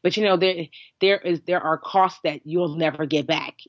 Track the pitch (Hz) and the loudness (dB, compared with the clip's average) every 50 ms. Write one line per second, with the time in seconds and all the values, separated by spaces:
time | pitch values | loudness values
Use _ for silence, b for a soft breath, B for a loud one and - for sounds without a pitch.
0 | B 180 - 214 214 196 185 170 190 185 185 170 160 - B B B B B - | B -2 0 2 2 2 2 4 2 2 0 -2 -6 -10 B B B B B 0
1 | - 196 196 196 - 180 170 151 - 175 180 180 - 156 160 156 - - - 190 | 2 2 2 2 0 -2 -2 -2 -2 -2 -2 -2 0 -2 -4 -4 -4 0 2 2
2 | 185 185 - - - 156 151 - - 151 165 180 180 151 151 165 160 151 - 151 | 2 2 0 -4 -6 -6 -6 -6 -8 -4 -2 -2 -2 -2 -2 0 -2 -2 0 -2
3 | 156 131 156 147 135 - 156 - 135 - - _ - | -4 -2 -2 -2 0 -2 -4 -4 -4 -10 -16 _ -20